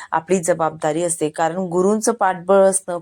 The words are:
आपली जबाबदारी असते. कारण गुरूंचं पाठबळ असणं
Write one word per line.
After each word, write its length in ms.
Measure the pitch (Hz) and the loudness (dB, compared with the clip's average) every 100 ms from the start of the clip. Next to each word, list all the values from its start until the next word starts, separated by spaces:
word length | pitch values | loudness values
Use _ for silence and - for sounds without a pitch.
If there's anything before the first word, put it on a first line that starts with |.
| - | -6
आपली 260 | 165 165 190 | -4 0 -2
जबाबदारी 640 | 170 170 160 160 160 151 | 0 0 -2 -2 -4 -2
असते. 260 | 175 170 151 | -2 -2 -4
कारण 280 | 151 165 175 | -2 -2 -2
गुरूंचं 560 | 185 170 190 214 214 | -4 0 0 0 0
पाठबळ 520 | 226 196 180 175 196 | 0 0 -2 2 4
असणं 340 | 190 190 - 175 | 4 2 -4 -8